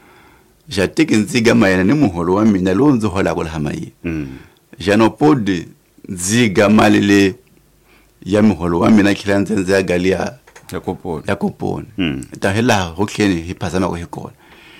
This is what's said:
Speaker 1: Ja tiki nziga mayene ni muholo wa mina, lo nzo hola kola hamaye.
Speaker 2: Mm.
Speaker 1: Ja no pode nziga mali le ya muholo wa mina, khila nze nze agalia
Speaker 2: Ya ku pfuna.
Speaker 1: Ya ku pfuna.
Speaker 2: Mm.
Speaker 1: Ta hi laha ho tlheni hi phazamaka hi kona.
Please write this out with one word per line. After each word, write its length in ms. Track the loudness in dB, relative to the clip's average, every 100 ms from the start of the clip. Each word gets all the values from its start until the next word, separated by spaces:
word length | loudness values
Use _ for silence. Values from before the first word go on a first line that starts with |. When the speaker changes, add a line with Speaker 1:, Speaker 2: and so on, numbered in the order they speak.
| _ _ _ _ _ _ -10
Speaker 1:
Ja 200 | -4 -2
tiki 280 | 0 2 2
nziga 380 | 0 0 2
mayene 300 | 4 4 2
ni 80 | 2
muholo 400 | 2 0 0 -2
wa 100 | 2
mina, 300 | 2 2 0
lo 160 | 2 2
nzo 180 | 2 0
hola 260 | -2 -2
kola 160 | -2 -4
hamaye. 420 | -6 -6 -6 -12 _
Speaker 2:
Mm. 220 | -8 -8 -10 -14 -20 _ _ -8
Speaker 1:
Ja 180 | 0 2
no 140 | 2
pode 580 | 2 2 2 0 -4 -6 -20 _ _ -14
nziga 600 | -8 -2 0 2 2 4
mali 320 | 4 4 4
le 340 | 4 4 4 0 _ _ _ _ _ _ _ _
ya 180 | -2 2
muholo 360 | 2 2 -2 0
wa 100 | 4
mina, 240 | 4 4
khila 240 | 0 -2 -2
nze 160 | 0
nze 220 | -2 0 0
agalia 560 | 0 0 0 -2 -4 -10 _ -20 -14
Speaker 2:
Ya 80 | -12
ku 140 | -8
pfuna. 280 | -10 -8 -10 -6
Speaker 1:
Ya 100 | -4
ku 140 | -6
pfuna. 360 | -6 -8 -8 -10 -6
Speaker 2:
Mm. 260 | -4 -4 -10 -6
Speaker 1:
Ta 120 | -4
hi 100 | 0
laha 300 | 0 0 -2
ho 140 | -4 -6
tlheni 340 | -2 -2 -2
hi 120 | -6
phazamaka 420 | -8 -6 -4 -4 -6
hi 100 | -12
kona. 260 | -14 -16 -18 _ -20 -20